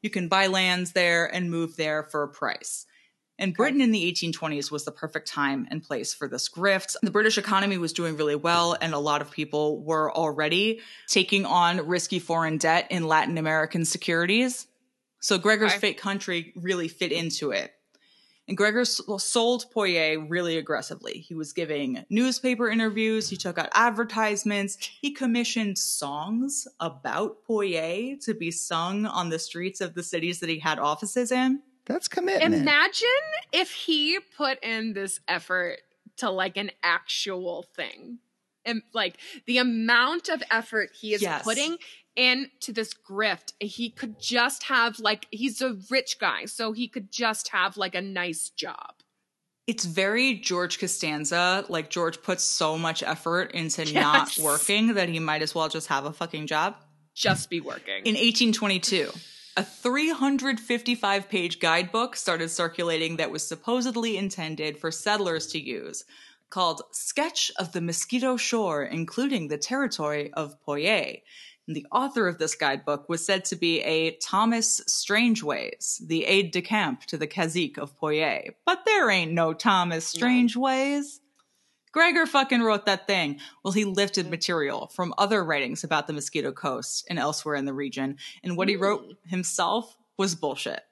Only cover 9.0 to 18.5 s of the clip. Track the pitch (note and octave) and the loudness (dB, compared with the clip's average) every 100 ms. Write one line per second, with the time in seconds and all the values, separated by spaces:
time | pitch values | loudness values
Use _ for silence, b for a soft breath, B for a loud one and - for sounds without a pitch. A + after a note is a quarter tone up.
9 | D3 D3 D3 - D3+ D3+ D3+ D3+ D3 D#3+ | 2 0 -2 -6 -4 0 0 0 -2 0
10 | D#3 - D#3+ D3+ D3+ E3+ G#3+ A3+ B B | 2 0 -2 0 0 2 2 0 B B
11 | B - F#3 G3+ F#3+ F3 E3+ F3+ D#3 F3+ | B 2 4 2 4 4 4 2 0 -2
12 | E3+ F3+ - E3 D#3+ D#3 D#3+ E3+ - F#3 | 0 -4 0 0 2 0 4 4 2 -2
13 | D#3+ D#3 - E3+ D#3+ D#3 D#3 F3 E3 F3+ | 2 2 2 0 0 0 0 0 -2 -2
14 | - E3 F3 G#3+ B3+ B3 - _ _ _ | 0 2 4 4 2 -2 -12 _ _ _
15 | _ _ - F#3+ F#3 G#3+ G#3+ G3+ G3+ - | _ _ 0 2 4 4 4 4 0 -2
16 | G3 G3 - F3 E3 - F3 F#3 E3 E3 | -4 -4 -2 -6 -6 -10 -4 -2 -2 -4
17 | F3+ E3 E3 - D3 G2 C#2+ _ _ b | -2 -2 -2 -4 -2 -2 -4 _ _ b
18 | b b b b b | b b b b b